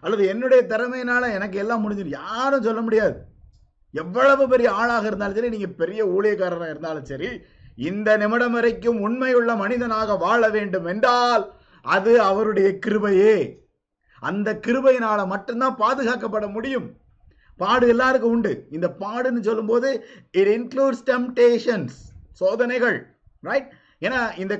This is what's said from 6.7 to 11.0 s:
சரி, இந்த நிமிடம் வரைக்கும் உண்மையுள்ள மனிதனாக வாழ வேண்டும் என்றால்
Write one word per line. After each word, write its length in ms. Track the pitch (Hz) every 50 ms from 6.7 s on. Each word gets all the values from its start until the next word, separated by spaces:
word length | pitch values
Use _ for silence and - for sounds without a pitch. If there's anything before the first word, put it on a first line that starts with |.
| 151 147 160 160 156 147 131
சரி, 240 | 123 139 131 170 165 160 - - _ _ _ - - -
இந்த 420 | 110 131 165 196 208 214 214 214
நிமிடம் 340 | 208 208 214 226 240 247 240
வரைக்கும் 500 | 233 233 233 233 226 180 196 233 233 214
உண்மையுள்ள 540 | 202 220 240 262 262 262 247 240 233 233 233
மனிதனாக 640 | 202 190 208 247 240 247 233 220 220 220 214 202
வாழ 320 | 170 165 190 226 240 220 220
வேண்டும் 360 | 208 214 208 190 180 185 170
என்றால் 600 | 170 185 220